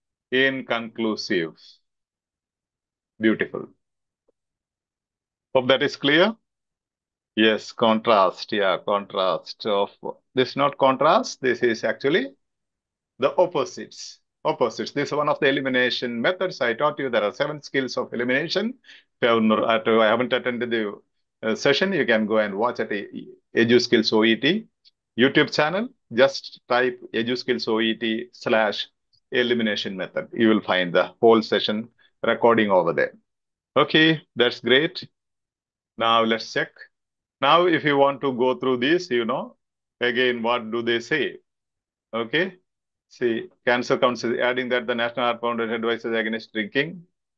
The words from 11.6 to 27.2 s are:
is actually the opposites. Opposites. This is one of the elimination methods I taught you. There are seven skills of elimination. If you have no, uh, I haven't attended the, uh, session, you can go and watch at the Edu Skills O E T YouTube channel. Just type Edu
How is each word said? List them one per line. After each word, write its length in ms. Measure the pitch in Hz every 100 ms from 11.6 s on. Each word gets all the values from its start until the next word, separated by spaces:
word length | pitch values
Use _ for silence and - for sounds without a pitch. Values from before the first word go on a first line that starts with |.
is 200 | 120 110
actually 520 | 113 107 135 175 269 - _ _ _ _ _ _ _ -
the 160 | 131 -
opposites. 800 | 175 156 123 - 107 - - - _ _ 147
Opposites. 440 | 151 120 - 110
This 180 | 143 143
is 60 |
one 160 | 147 147
of 100 | 143
the 80 | 143
elimination 720 | 139 135 127 123 117 123 117
methods 400 | 139 185 185 -
I 140 | 123
taught 240 | 117 147 147
you. 100 | 139
There 140 | 113
are 100 | 104
seven 300 | - 147 151
skills 340 | - 143 127 131
of 160 | 117
elimination. 600 | 120 120 127 160 185 220 - _ - _ -
If 0 |
you 60 | 123
have 140 | 113
no, 220 | 110 107
uh, 180 | - 113 117
I 200 | 113 107
haven't 280 | 117 123
attended 360 | 123 123 120 120
the, 300 | 117 104 101 _ _ _ _
uh, 120 | 110
session, 380 | 110 147 135 202
you 120 | 185
can 220 | 117 110 107
go 120 | 110
and 160 | 104
watch 240 | 98 117 123
at 120 | 113
the 180 | 104 - - - - _ -
Edu 240 | 113 123
Skills 320 | 120 117 110
O 100 | 110
E 140 | 113 113
T 300 | 139 202 220 _ _ _ _ -
YouTube 320 | 127 - 147
channel. 380 | - 151 185 247 _ -
Just 480 | 110 135 139 - - -
type 320 | 123 127 123 -
Edu 240 | 110